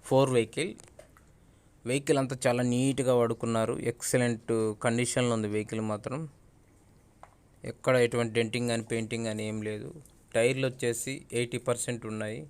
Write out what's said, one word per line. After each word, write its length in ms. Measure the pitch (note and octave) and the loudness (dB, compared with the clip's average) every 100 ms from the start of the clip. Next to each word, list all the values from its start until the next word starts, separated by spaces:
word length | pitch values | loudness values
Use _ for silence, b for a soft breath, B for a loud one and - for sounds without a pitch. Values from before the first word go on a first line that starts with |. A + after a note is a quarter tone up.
ఫోర్ 260 | - C3+ C3+ | 4 4 4
వెహికల్. 420 | B2+ A2 - E3+ - - - - - - - - - _ _ A2+ | 2 0 -4 -6 -8 -20 -20 -20 -20 -20 -20 -20 -20 _ _ -4
వెహికల్ 320 | C3+ C#3+ C#3+ | -4 2 2
అంతా 180 | C3 B2+ C3 | 2 0 2
చాలా 160 | A#2+ | 2
నీట్గా 520 | B2 B2 C3+ C3+ B2+ | 2 2 2 2 2
వాడుకున్నారు, 600 | B2 A#2 A#2 A#2 A2+ A2 B2+ - | 4 4 0 0 0 0 -2 -4
ఎక్సలెంట్ 600 | A#2+ - C3 A#2+ A2+ - A2+ A2 G#2 | -4 0 2 2 -2 -2 0 0 0
కండిషన్లో 500 | B2 A#2 B2 - B2 | 0 0 0 0 2
ఉంది 140 | A2+ G#2+ | 0 0
వెహికల్ 320 | G#2+ G#2 A2 | -2 -4 -4
మాత్రం. 480 | A2 G#2 - C3 D#3+ - - _ _ _ _ - _ _ - _ _ _ | -4 -4 -6 -8 -8 -14 -20 _ _ _ _ -20 _ _ -20 _ _ _
ఎక్కడ 320 | - - - B2+ | -12 -4 2 4
ఎటువంటి 380 | A#2 A#2+ A#2 | 4 2 0
డెంటింగ్ 340 | A2 A2+ A#2+ A#2+ | 0 0 0 -2
కానీ 140 | A#2 | -2
పెయింటింగ్ 420 | A2+ A#2 A2 A2+ | -2 -4 -2 -4
కానీ 180 | A2+ G#2+ G#2+ | -4 -4 -4
ఏం 120 | G#2+ | -4
లేదు. 260 | G#2+ G#2+ B2 D3+ - - _ | -6 -6 -10 -14 -20 -20 _
టైర్లు 320 | A2+ A#2+ C3+ C3+ | 2 2 2 -2
వచ్చేసి 560 | C3 A#2+ A#2 - C3+ - | -2 -2 -2 -6 -8 -6
ఎయిటీ 260 | A#2+ A#2+ B2 | -4 -2 -4
పర్సెంట్ 480 | B2 B2 - A#2+ A2 | -2 -4 -4 -6 -6
ఉన్నాయి. 340 | G#2+ G#2+ A#2 D3+ | -6 -6 -8 -12